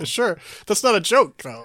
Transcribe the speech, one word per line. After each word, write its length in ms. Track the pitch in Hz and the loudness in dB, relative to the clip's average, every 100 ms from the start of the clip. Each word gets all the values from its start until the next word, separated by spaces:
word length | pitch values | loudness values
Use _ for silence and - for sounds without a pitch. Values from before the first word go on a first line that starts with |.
Sure. 340 | 151 - 240 - - - - | -8 -2 -2 -2 -10 -16 -4
That's 180 | 208 | 0
not 100 | 254 | 2
a 60 | 214 | 2
joke, 420 | 160 254 175 - | 4 2 2 -2
though. 220 | 135 113 | -16 -16